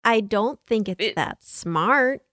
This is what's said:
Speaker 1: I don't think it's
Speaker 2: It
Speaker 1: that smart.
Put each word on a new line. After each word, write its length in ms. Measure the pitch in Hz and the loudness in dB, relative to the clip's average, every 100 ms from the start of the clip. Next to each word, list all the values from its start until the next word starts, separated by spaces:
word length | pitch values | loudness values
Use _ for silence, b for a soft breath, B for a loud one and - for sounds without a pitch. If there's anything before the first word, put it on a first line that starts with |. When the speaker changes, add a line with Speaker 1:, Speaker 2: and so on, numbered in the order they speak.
Speaker 1:
I 160 | 226 226 | 2 2
don't 380 | 202 208 226 302 _ | 2 0 0 -4 _
think 220 | 220 190 | -2 -2
it's 160 | 180 | -4
Speaker 2:
It 120 | - - | -4 -2
Speaker 1:
that 260 | - - | -4 -6
smart. 800 | - - 170 165 185 277 254 269 _ | -12 -10 -4 0 2 4 2 -2 _